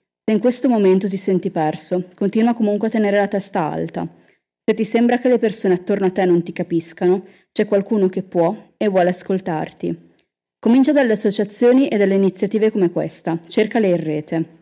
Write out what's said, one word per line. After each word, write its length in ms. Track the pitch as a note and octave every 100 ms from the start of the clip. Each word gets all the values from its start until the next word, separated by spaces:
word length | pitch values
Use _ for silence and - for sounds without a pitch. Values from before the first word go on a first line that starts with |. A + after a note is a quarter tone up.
| _ _
Se 80 | -
in 80 | G#3+
questo 280 | A#3+ A#3+ C4+
momento 400 | A3+ F#3+ F#3+ G3+
ti 80 | F#3+
senti 340 | G3 F#3 F3
perso, 540 | E3+ D#3 D#3 - F3+ F3+
continua 400 | - G3+ A3 A#3
comunque 340 | A#3 G#3 G#3 A3
a 20 |
tenere 280 | A3+ G#3 G3+
la 100 | G3+
testa 320 | G3+ G3 G3
alta. 460 | D3+ D#3+ E3 F3 E3 - _ _ _ _
Se 100 | -
ti 100 | A3
sembra 340 | A3 A3+ A#3+ B3
che 100 | B3+
le 100 | A#3+
persone 360 | A3 G#3 F#3+
attorno 320 | F3+ F3+ G3+ F#3
a 40 |
te 140 | F#3+
non 180 | F3+ F3
ti 100 | E3+
capiscano, 720 | F3 F3 E3+ E3 - F3+ F#3+ - _ _
c'è 140 | - G#3
qualcuno 420 | G3+ G3 G#3+ F#3
che 140 | G3
può 340 | G3 F3+ E3+ G#3+ - -
e 120 | G#3+
vuole 220 | F#3+ F3+
ascoltarti. 1000 | F3+ - F#3+ F#3 D#3+ D#3+ - F3 E3 - _ _ _ _ _
Comincia 320 | A3+ B3+ C4+
dalle 200 | C#4+ B3
associazioni 760 | G#3+ G#3 G3 G#3 - A#3+ B3+ C#4
e 100 | G#3+
dalle 160 | G3
iniziative 560 | G3 F#3+ F#3 G3+ G#3+ A3
come 200 | G#3+ F3
questa, 500 | E3+ D#3 - F3+ E3 -
cercale 400 | - A3 A#3 G3
in 140 | E3+
rete. 420 | D#3 D3+ D3+ D#3+ D#3+ -